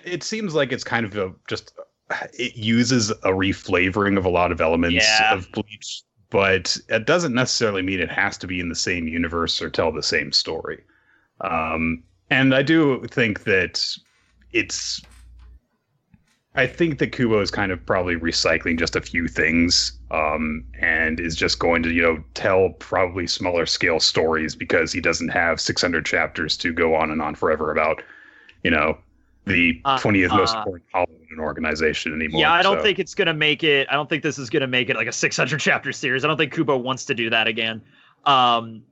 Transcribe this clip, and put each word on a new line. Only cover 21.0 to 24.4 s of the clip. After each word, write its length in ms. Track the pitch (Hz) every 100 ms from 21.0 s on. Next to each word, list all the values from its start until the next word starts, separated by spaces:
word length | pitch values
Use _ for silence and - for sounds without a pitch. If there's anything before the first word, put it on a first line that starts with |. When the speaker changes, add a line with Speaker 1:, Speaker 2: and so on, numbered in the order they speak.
| 80 80
Speaker 1:
is 160 | 85 82
just 220 | 87 -
going 240 | 85 85
to, 60 | 85
you 100 | 85
know, 200 | 85 80 -
tell 360 | - 107 95 92 -
probably 480 | - 92 92 92 82
smaller 400 | - 90 85 80
scale 340 | - 87 80
stories 540 | - - 80 80